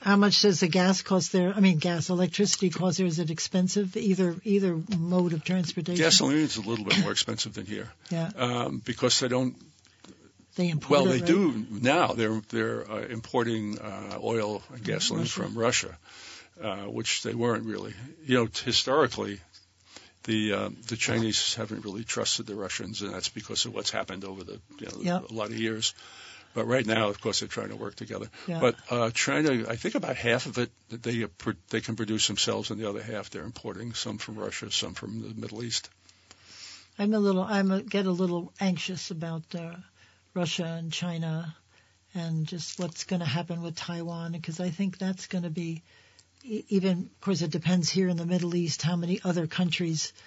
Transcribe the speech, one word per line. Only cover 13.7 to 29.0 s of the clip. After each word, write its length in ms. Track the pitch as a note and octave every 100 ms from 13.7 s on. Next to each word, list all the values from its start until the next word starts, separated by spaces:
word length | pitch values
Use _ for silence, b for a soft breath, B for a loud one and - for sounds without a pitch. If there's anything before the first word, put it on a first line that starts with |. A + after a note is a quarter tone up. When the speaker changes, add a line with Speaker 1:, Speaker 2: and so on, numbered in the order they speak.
| G#2
Speaker 2:
uh, 400 | G#2+ G2 G2+ G2+
oil 400 | A2 A2+ G#2 G2+ -
and 100 | B2
gasoline 380 | A2 G#2 - A2
Speaker 1:
Russia. 100 | A#2 -
Speaker 2:
from 120 | G2 A2
Russia, 420 | A#2 - - F2 B B B B B -
uh, 220 | G#2+ G2 G2+ A#2
which 240 | A2 -
they 120 | A#2+
weren't 300 | A#2 A#2+ A2+
really. 300 | A2+ G2+ G2+ G#2 C3 D#3 D3
You 80 |
know, 120 | B2+ A2+
t-, 160 | - -
historically, 760 | A2+ - C#3+ B2 G#2+ G#2 G2+ - - _ _ _ B B B
the, 280 | - A2 G#2+
uh, 160 | G2 G2+ G2 -
the 80 | A2+
Chinese 560 | - A#2 A2+ G#2 -
haven't 320 | A2+ G#2+ G#2+ G#2+
really 180 | G2
trusted 420 | A2+ A#2+ A2 - G#2+
the 80 |
Russians, 460 | G#2 F#2 - G2 G#2+
and 140 | G2
that's 160 | F#2 -
because 340 | A#2+ A2+ A2+
of 80 | A#2+
what's 160 | G#2 G#2
happened 340 | G#2+ G2+ F#2+ F#2+
over 180 | F#2+
the, 160 | F2+ G#2+ - -
you 80 | -
know, 100 | -
Speaker 1:
Yep. 300 | F3 F3 -
Speaker 2:
a 20 |
lot 140 | A2+ G#2
of 100 | A2+
years. 360 | A2+ A2 A#2 - B B B B B
But 120 | A#2+ A2+
right 180 | B2+
now, 240 | A2+ A2 G#2+
of 100 | G2+
course, 180 | A2 G2
they're 80 | G#2+
trying 220 | - G#2
to 60 | G#2
work 180 | G#2+ -
together. 320 | A2+ G2+ A2 B B
Speaker 1:
Yeah. 140 | E3
Speaker 2:
But, 160 | B2 - -
uh, 200 | A#2+